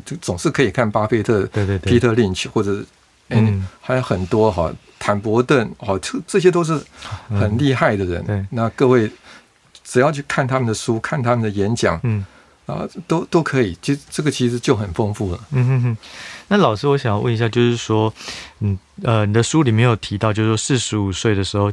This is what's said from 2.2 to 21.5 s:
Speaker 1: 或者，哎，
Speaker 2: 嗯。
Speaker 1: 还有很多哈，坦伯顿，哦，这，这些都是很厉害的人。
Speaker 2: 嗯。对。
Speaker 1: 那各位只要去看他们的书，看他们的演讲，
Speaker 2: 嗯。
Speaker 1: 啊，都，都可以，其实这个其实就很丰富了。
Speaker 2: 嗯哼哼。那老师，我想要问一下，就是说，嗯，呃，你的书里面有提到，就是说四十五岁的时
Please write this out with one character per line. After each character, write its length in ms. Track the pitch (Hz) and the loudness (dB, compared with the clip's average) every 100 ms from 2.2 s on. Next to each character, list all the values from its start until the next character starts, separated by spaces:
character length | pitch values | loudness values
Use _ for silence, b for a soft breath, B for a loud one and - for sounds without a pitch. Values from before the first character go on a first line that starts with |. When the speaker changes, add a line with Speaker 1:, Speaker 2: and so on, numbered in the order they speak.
| 107 92 131 | 2 0 -4
Speaker 1:
或 140 | 117 | -2
者， 200 | 101 101 110 _ _ _ _ | -2 -2 -6 _ _ _ _
哎， 80 | 120 | 2
Speaker 2:
嗯。 280 | 110 98 95 - | 2 2 -4 -12
Speaker 1:
还 140 | - 127 | -4 -2
有 60 | |
很 240 | 123 95 90 | 0 -2 0
多 260 | 113 110 | 2 2
哈， 220 | 90 80 - - _ | 2 -2 -4 -16 _
坦 220 | - 104 | -2 -2
伯 240 | 107 110 | 2 0
顿， 260 | 123 143 104 - | 2 2 0 -8
哦， 220 | 104 95 | -4 -4
这， 200 | - - - | -4 -10 -2
这 140 | 202 | 2
些 100 | 180 | 4
都 140 | 175 | 4
是 160 | 160 156 - B B 101 B | 0 -2 -6 B B -16 B
很 260 | 104 104 110 | -2 0 2
厉 140 | 143 | 0
害 240 | 127 160 104 | 2 2 0
的 80 | |
人。 200 | 92 87 92 | -2 -4 -4
Speaker 2:
嗯。 140 | 104 | -4
对。 40 | 98 | -4
Speaker 1:
那 180 | 117 117 | -4 -4
各 180 | - 135 | 2 4
位 240 | 127 110 - B B B _ _ - | 4 2 -4 B B B _ _ -20
只 160 | - 123 | -4 2
要 120 | 139 | 2
去 120 | 143 135 | 0 -4
看 200 | - 131 | -2 0
他 100 | 131 | 0
们 100 | 120 | 0
的 60 | |
书， 260 | 107 - 113 | -2 -2 -4
看 220 | - 156 | -2 -2
他 140 | 120 120 | 0 2
们 80 | |
的 60 | 110 | 0
演 260 | 101 98 120 | 0 0 0
讲， 240 | 104 82 | 0 0
Speaker 2:
嗯。 240 | 120 107 98 b b b - | -2 -2 -4 b b b -10
Speaker 1:
啊， 160 | - - - 165 | -8 -8 -12 -4
都， 180 | 165 - | -4 0
都 180 | 170 | 0
可 180 | 147 139 | 0 0
以， 160 | 110 85 | -2 -2
其 140 | - | -4
实 80 | 143 - | -4 -4
这 140 | - | -4
个 80 | 151 | -4
其 180 | - 123 | 0 -2
实 100 | 120 | -2
就 160 | 135 110 | 0 0
很 160 | 104 | 0
丰 220 | 85 107 | -2 -2
富 180 | 104 101 | -2 -4
了。 80 | 87 - | -6 -4
Speaker 2:
嗯 160 | 135 123 | 0 2
哼 140 | 131 | 2
哼。 140 | 123 113 B B B B B | 0 -4 B B B B B
那 100 | 202 | 2
老 180 | 156 107 | 4 2
师， 120 | 143 | 0
我 100 | 139 | 0
想 140 | 123 | 0
要 80 | 104 | 0
问 120 | 123 | 0
一 60 | 113 | 0
下， 100 | 117 | 0
就 140 | 120 | 2
是 160 | 120 120 | 2 2
说， 340 | - 110 110 - B B B B | 0 2 2 -2 B B B B
嗯， 160 | 107 95 - - | -4 -4 -8 -6
呃， 200 | 190 113 | 0 2
你 80 | 104 | 4
的 120 | 107 | 2
书 180 | 117 156 | 2 2
里 100 | 143 | 2
面 140 | 110 123 | 4 4
有 100 | 110 | 2
提 200 | - 104 | -2 -2
到， 160 | 113 | 0
就 80 | 107 | 0
是 80 | 110 | 0
说 80 | 110 | 0
四 180 | - 131 | 0 -2
十 220 | - 107 | -2 -2
五 140 | 98 | -2
岁 240 | 90 117 101 | -2 0 0
的 80 | |
时 140 | 95 | 0